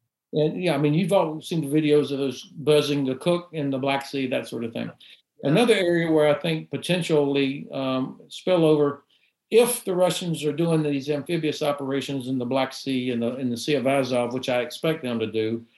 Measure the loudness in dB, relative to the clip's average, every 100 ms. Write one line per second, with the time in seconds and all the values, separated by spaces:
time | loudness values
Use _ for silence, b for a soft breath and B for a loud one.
0 | _ _ _ 0 0 0 0 2 2 2
1 | 2 2 2 -4 -6 -4 0 0 4 4
2 | 2 -2 -4 -6 -12 -6 2 2 2 0
3 | -2 -2 0 0 -2 -6 -4 -2 -2 -2
4 | -4 -6 -4 -4 -6 -8 -8 -8 -10 -12
5 | B B _ _ 0 4 4 4 2 2
6 | 2 4 4 2 0 -4 -4 -6 -2 -2
7 | 2 2 2 2 0 -2 -8 -6 -4 -2
8 | -4 -8 -18 -8 0 4 6 4 2 -2
9 | _ _ _ _ _ 4 4 2 -4 2
10 | 2 2 -4 -2 -2 0 2 2 0 -2
11 | -2 -4 -2 -2 -2 -2 -2 -2 -2 -4
12 | -4 -6 -4 -4 0 0 -2 -4 -4 -2
13 | -2 -2 -2 -2 -4 -4 -2 0 2 0
14 | 0 0 -2 -2 -2 -2 -2 -4 -2 -2
15 | -4 -4 -2 -2 -2 -4 b